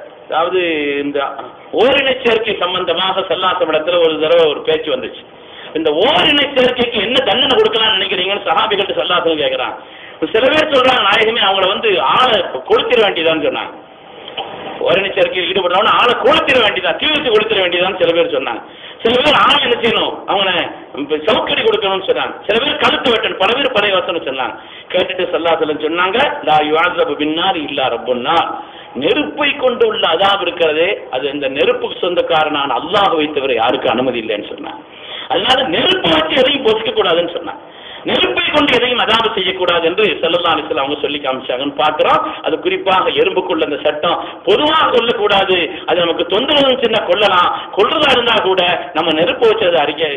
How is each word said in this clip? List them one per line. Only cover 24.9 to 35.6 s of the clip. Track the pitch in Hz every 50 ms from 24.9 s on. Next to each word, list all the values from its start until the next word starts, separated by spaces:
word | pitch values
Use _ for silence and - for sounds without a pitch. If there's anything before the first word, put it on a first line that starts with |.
| - 180 180 180 180 175 180
ஸல்லல்லாஹு | 165 - 151 165 170 160
அலைஹி | 156 160
வஸல்லம் | 151 151 147 156
சொன்னாங்க, | 151 165 175 180 185 190 240 285 285 - - -
"லா | 156 151 151
யுஅஸபு | 151 151 156 160 165 175 160 165 - 131 147
பின்னார் | 143 151 151 156 165 175 190 185
இல்லா | 165 147 135 139 139 131 123
ரப்புன் | 117 117 117 127 123 120 123 143
நார்." | 165 165 - - - - - - - - - - -
நெருப்பை | - 139 170 240 302 277 - - - 294 277 277
கொண்டு | - 254 254 240 - 233
உள்ள | 220 - - 196 175
அதாப் | 160 165 196 196 196 190
இருக்கிறதே, | 180 175 170 170 165 156 151 156 170 190 208 - - -
அது | - 131 143 139 139
இந்த | 147 139 131
நெருப்புக்கு | 131 147 170 226 - - - 208 - -
சொந்தக்காரனான | - 175 175 170 170 170 165 156 156 151 147 143 139 139 123
அல்லாஹ்வை | 120 139 165 - 202 196 185 175 156 151 151 151
தவிர | 143 131 131 123
யாருக்கும் | 110 113 123 139 135 - 131 117
அனுமதி | 120 127 131 117 120
இல்லைன்னு | 110 110 107 101 104 -
சொன்னாங்க. | - - - - - - - - - - - - - - - -
அதனால | - 175 196 247 262 -